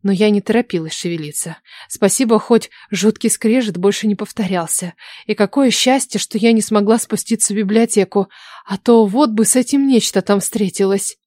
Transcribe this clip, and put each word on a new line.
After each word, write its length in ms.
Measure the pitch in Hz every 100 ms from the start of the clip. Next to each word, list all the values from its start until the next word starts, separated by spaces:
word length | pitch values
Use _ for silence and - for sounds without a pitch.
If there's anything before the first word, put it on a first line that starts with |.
Но 80 | 196
я 180 | 190 214
не 100 | 202
торопилась 540 | 196 220 240 175 160
шевелиться. 640 | - 175 170 147 - 170 160 _ - -
Спасибо, 520 | - 196 - 254 220
хоть 300 | - 226 - - -
жуткий 400 | 190 208 214 226
скрежет 460 | - 220 247 220 175
больше 320 | 190 202 214
не 80 | 202
повторялся. 800 | 208 - 185 185 160 - 180 - - - -
И 100 | 208
какое 340 | 202 - 269
счастье, 480 | - 254 269 - 202
что 180 | - 214
я 140 | 226
не 120 | 226
смогла 360 | 208 214 202 220
спуститься 560 | - 214 - 226 -
в 20 | 208
библиотеку, 720 | 196 214 226 214 185 208 190 - - - -
а 100 | 196
то 300 | - 233 208
вот 240 | 220 294
бы 140 | 220
с 100 | 220
этим 320 | 247 240 285 277
нечто 340 | 247 - 196
там 200 | 185 202
встретилось. 760 | - 220 196 - 196 196 - -